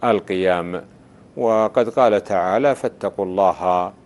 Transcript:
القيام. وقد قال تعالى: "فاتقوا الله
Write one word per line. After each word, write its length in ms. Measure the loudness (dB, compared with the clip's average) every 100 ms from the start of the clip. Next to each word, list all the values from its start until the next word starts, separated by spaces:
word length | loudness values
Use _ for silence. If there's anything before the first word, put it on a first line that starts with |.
القيام. 800 | -2 0 -2 -2 0 0 -2 -8 -12 -20 -20 -20 -18 -4
وقد 520 | -2 0 0 0 0
قال 340 | 2 2 2
تعالى: 520 | 0 -2 0 0 0 -2
"فاتقوا 500 | -6 -6 -6 -4 -4
الله 680 | 2 2 2 0 0 -2 -8